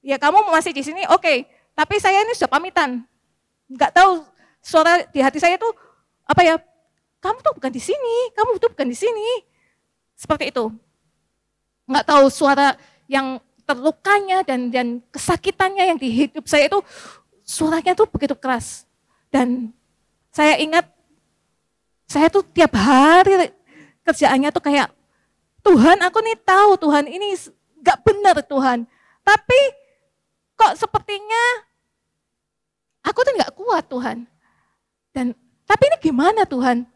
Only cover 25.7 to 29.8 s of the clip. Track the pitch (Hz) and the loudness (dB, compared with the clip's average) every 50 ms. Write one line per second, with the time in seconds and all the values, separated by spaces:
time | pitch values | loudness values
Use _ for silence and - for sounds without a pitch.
25.7 | 359 254 220 330 359 403 349 370 - 427 440 453 453 - _ - 370 392 415 415 | 6 6 8 6 6 4 2 -2 -2 -2 -2 -2 -6 -6 _ 2 4 6 6 6
26.7 | 392 370 - 302 294 294 285 294 277 370 403 415 392 349 - - _ _ _ _ | 4 4 2 0 0 0 0 -2 -8 -8 -6 -6 -8 -8 -10 -16 _ _ _ _
27.7 | _ 320 285 - - - _ 453 403 403 403 392 339 294 277 _ 285 269 262 262 | _ _ 0 0 0 2 _ 0 0 2 2 2 2 2 -2 _ -4 -2 -2 0
28.7 | 247 240 233 _ _ _ _ _ _ _ _ - 415 427 _ _ 494 523 571 539 | -2 -2 -6 _ _ _ _ _ _ _ _ 2 2 2 _ _ 2 2 2 0
29.7 | - _ | -4 _